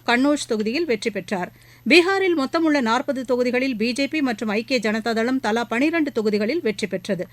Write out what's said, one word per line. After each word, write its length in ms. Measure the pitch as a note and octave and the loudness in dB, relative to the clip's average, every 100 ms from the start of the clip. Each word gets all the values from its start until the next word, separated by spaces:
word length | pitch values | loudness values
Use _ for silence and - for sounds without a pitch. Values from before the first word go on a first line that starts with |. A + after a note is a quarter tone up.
| - | 0
கன்னோஜ் 400 | A#3+ C#4+ D4 - | 2 2 0 -2
தொகுதியில் 400 | A3 G#3+ C#4+ D#4+ | -2 -2 -2 -2
வெற்றி 240 | G#3+ A#3 | -2 -4
பெற்றார். 420 | G3+ F3 F#3 F3+ - - - A3 | -6 -4 -6 -6 -12 -20 -6 4
பீகாரில் 480 | E4 F4 G4 F#4+ D#4+ | 6 6 2 2 0
மொத்தமுள்ள 440 | C4 E4 D#4+ D4 | 0 0 2 2
நாற்பது 440 | A3+ B3 C4+ C4 | 2 0 0 -4
தொகுதிகளில் 520 | B3+ B3 B3 B3 C4+ A3 | 0 0 2 0 -2 -2
பி 160 | A#3 | -2
ஜே 140 | B3 C#4 | -2 -2
பி 160 | D#4 | 0
மற்றும் 260 | C4 G#3+ A3 | -2 -2 -2
ஐக்கிய 300 | G#3 A#3 B3+ | -2 0 0
ஜனதா 340 | G#3+ A3 A#3 | 0 -2 -2
தளம் 280 | A3+ A#3 C4 | -2 0 0
தலா 240 | G#3 A3+ | 0 -2
பனிரண்டு 480 | A#3 A#3 D#4 E4 C#4+ | -2 0 0 0 -2
தொகுதிகளில் 480 | A#3 G#3+ G#3 G#3+ E4+ | -2 0 0 -2 -2
வெற்றி 260 | A#3 G#3 G3 | -2 -4 -4
பெற்றது. 400 | F#3+ - F3+ F#3 | -6 -4 -6 -6